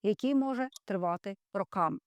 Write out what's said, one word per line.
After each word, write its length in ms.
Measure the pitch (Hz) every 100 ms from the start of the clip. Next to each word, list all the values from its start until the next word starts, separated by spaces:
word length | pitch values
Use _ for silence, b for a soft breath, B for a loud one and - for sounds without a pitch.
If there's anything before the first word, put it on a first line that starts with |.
який 320 | 202 208 262
може 340 | 277 269 254 254 -
тривати 520 | - 190 175 175 202 196 _
роками. 460 | 202 185 196 165 -